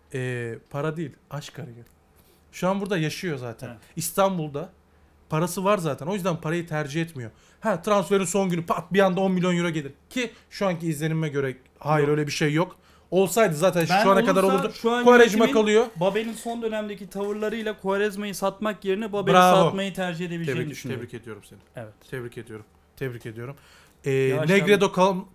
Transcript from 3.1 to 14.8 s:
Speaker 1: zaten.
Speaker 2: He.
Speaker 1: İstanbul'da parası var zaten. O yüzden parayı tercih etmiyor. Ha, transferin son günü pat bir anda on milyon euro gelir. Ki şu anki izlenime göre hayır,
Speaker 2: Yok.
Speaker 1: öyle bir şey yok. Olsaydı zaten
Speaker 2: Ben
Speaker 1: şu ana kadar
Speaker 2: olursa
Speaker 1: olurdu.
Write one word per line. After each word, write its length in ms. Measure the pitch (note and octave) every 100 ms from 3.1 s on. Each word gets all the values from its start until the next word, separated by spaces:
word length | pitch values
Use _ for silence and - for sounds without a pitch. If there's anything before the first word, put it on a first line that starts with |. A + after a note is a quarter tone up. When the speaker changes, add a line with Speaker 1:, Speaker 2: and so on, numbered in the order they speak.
| - F#3 C#3
Speaker 1:
zaten. 300 | B2 A2 B2+
Speaker 2:
He. 80 | A2+ - -
Speaker 1:
İstanbul'da 760 | D#3+ - G3 F#3 D3+ C#3 F3 - _ _ _ _ _
parası 340 | D#3 E3+ F#3
var 140 | F#3+ G#3
zaten. 300 | E3 C3 C#3+
O 60 |
yüzden 280 | G3+ F3+ E3
parayı 260 | D#3 E3+ E3+
tercih 340 | D3+ D3 D3+
etmiyor. 300 | E3 C3 A2+ - _ _
Ha, 220 | A3 F3+
transferin 440 | F#3+ G3+ F3+ G3 F#3+
son 240 | G3+ F#3+
günü 160 | E3+ -
pat 280 | - E3
bir 60 | F#3
anda 220 | F#3+ F#3
on 100 | F#3+
milyon 260 | F#3 F3+ F3
euro 120 | F3
gelir. 220 | D#3 C#3 - _
Ki 220 | B3+ A#3+ - _
şu 180 | - G3+
anki 200 | E3+ E3+
izlenime 420 | C#3+ D#3 D#3+ D#3
göre 280 | C#3 C3+ C3 _ _
hayır, 280 | C#3+ D3+ D3
Speaker 2:
Yok. 100 | D3+
Speaker 1:
öyle 100 | D3
bir 40 |
şey 220 | - D#3
yok. 220 | D3 F3+ - _ _ _
Olsaydı 440 | F3 F#3+ A3+ G#3+ D3+
zaten 300 | F#3 E3+ E3
Speaker 2:
Ben 140 | F#3
Speaker 1:
şu 80 | A3
ana 140 | F#3+ A3+
kadar 180 | F#3+
Speaker 2:
olursa 160 | F#3+ -
Speaker 1:
olurdu. 140 | C#4 -